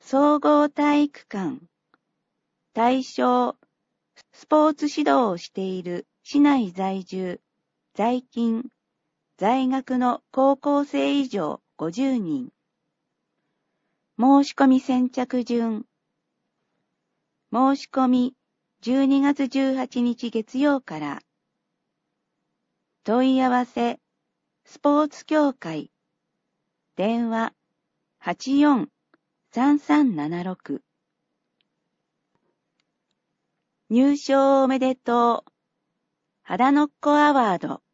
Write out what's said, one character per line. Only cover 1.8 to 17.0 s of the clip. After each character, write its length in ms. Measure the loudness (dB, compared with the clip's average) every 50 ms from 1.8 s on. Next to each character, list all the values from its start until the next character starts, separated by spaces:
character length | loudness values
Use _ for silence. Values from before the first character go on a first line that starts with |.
| _ _ _ _ _ _ _ _ _ _ _ _ _ _ _ _ _ _ _
対 300 | 0 2 2 2 0 -4
象、 520 | -6 -4 -2 0 0 2 0 0 -2 -6 _ _ _ _ _ _ _ _ _ _ _ _ -20 _ _
ス 160 | _ -20 -4 _
ポ 220 | 2 4 4 2
ー 40 | 0
ツ 120 | -2 -6
指 220 | -6 -4 -2 0 2
導 220 | 2 2 2 0
を 60 | -2
し 160 | -6 -10 -12
て 80 | _ -8
い 200 | -6 -6 -6 -8
る 280 | -8 -8 -10 -10 -10 _ _ _ _
市 160 | -4 0 2
内 320 | 4 4 4 2 0 -4
在 320 | -4 -6 -4 -4 -4 -6 -8
住、 360 | -10 -8 -8 -8 -8 -8 -12 _ _ _ _ _ _ _ _ _ _ _
在 300 | -4 -2 -2 -2 -4 -6
勤、 400 | _ _ -4 -2 -2 -2 -4 -6 -12 _ _ _ _ _ _ _ _ _ _ _ _ _
在 320 | _ 0 0 0 0 0 -2
学 280 | -2 -4 -4 -4 -4
の 280 | 0 0 0 -2 -2 _ _
高 240 | -2 2 2 2 2
校 280 | 0 0 -2 0 0 -2
生 360 | -2 -4 -2 -2 0 0 -2
以 80 | -2 -2
上 340 | -4 -4 -4 -4 -6 -10 _ _ _
五 160 | -8 -8 -8
十 240 | -4 -2 -2 -2 -2
人。 360 | -2 -2 -4 -4 -6 -6 -10 _ _ _ _ _ _ _ _ _ _ _ _ _ _ _ _ _ _ _ _ _ _ _ _ _ _ _ _ _ _ _ _ _ 0
申 240 | 2 4 6 4
し 120 | 4 2 0
込 120 | 2 4
み 140 | 4 4 2
先 280 | 2 0 -2 -2 -2 -2
着 360 | -4 -6 -6 -4 -4 -6 -4
順。 420 | -2 -2 -2 -2 -4 -6 -8 -10 _ _ _ _ _ _ _ _ _ _ _ _ _ _ _ _ _ _ _ _ _ _ _